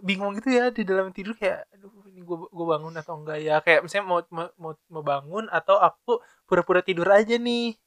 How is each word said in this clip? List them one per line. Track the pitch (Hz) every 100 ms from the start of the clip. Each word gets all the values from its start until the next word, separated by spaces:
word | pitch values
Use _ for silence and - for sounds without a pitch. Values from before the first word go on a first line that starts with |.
bingung | 190 190 202 202
gitu | 247
ya | 247 247
di | 233
dalam | 196 190 190
tidur | 185 196 226
kayak, | 196 - - 196
"Aduh, | 196 208 196
ini | 185
gua, | 175 170 175
gua | 175 170 156
bangun | 160 165
atau | 156 160
enggak | 151 151
ya?" | 156 151
Kayak | 165 156 175
misalnya | 202 196
mau, | 175 165
mau, | 165 165 _
mau, | 160 156 _
mau | 160
bangun | 143 139 139 185 220
atau | 165 160 202
aku | 175 - - 233 - _ -
pura-pura | 175 170 180
tidur | 180 175 175
aja | 202 220 233
nih. | 240 240 233 220